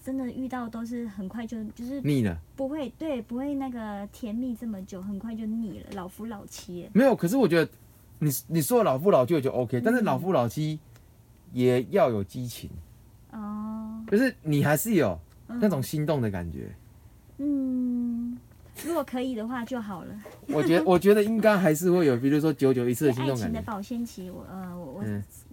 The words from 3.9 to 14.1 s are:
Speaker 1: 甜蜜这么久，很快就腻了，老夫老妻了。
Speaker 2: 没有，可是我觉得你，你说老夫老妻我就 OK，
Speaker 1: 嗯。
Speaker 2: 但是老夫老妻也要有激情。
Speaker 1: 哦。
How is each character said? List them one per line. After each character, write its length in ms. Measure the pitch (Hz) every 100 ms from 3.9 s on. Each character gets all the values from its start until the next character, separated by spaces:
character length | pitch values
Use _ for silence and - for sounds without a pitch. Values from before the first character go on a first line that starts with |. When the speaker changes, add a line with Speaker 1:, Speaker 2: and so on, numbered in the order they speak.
| 202 202
Speaker 1:
甜 240 | - 226 220
蜜 180 | 254
这 140 | 226 233
么 160 | 196
久， 180 | 185 190
很 160 | 190 196
快 160 | 226
就 120 | 226 220
腻 340 | 226 220 -
了， 60 | -
老 120 | 202 185
夫 200 | - 226
老 200 | 202 -
妻 360 | - - 175
了。 60 | -
Speaker 2:
没 140 | 196 269
有， 100 | 214
可 100 | 170
是 120 | 269
我 100 | 202
觉 160 | 170
得 80 | 147 - - - - -
你， 100 | 151 131 -
你 120 | 165
说 220 | 143 240
老 160 | 180 131
夫 100 | 185
老 160 | 160 123
妻 80 |
我 60 | 165
就 100 | 131
OK， 300 | 120 120 123
Speaker 1:
嗯。 20 | 247
Speaker 2:
但 100 | 247
是 60 |
老 180 | 196 147
夫 140 | 170
老 120 | 165 117
妻 320 | 151 156 156 - - - - - - -
也 280 | 123 123 123 120
要 180 | - 135
有 120 | 110
激 240 | 98 127 123
情。 240 | - - - - - - - -
Speaker 1:
哦。 720 | 226 208 214 214 220 220 220 -